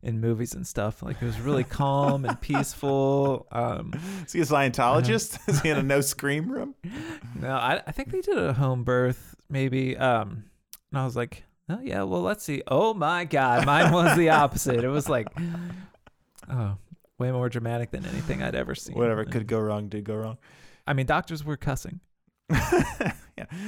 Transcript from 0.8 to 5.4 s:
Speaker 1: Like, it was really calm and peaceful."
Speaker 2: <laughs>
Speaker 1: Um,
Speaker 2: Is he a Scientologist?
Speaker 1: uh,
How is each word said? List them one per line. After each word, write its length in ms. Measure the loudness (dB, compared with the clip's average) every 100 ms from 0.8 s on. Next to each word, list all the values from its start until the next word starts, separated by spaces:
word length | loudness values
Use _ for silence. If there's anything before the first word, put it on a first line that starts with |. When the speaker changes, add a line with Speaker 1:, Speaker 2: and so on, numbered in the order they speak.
| -2 -4
Speaker 1:
Like, 180 | -8 -6
it 40 |
was 160 | -4 -4
really 240 | 0 0
calm 600 | 0 0 2 4 2 2
and 160 | 0 -4
peaceful." 1040 | 0 0 0 -2 0 2 4 4 2 0 -4
Speaker 2:
<laughs> 40 |
Speaker 1:
Um, 400 | -2 -2 -2 -6 -8 -8 -10 -6
Speaker 2:
Is 60 |
he 80 | -2
a 40 |
Scientologist? 920 | 2 4 2 4 4 4 4 2 0
Speaker 1:
uh, 40 | -6